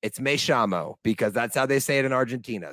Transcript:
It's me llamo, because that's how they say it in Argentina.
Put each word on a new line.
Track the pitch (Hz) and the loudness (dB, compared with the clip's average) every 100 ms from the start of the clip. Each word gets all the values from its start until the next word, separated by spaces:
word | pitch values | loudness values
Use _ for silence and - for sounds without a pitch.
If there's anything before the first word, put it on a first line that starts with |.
It's | 110 - | -6 -4
me | 135 143 | -2 0
llamo, | - 135 107 90 78 - | 2 2 2 0 -4 -6
because | - 110 110 | -2 0 0
that's | 104 120 | 0 -2
how | 135 | 0
they | 131 139 | 2 2
say | - 139 | 2 0
it | |
in | 135 | 2
Argentina. | 131 127 127 113 110 80 | 2 0 -2 -6 -8 -6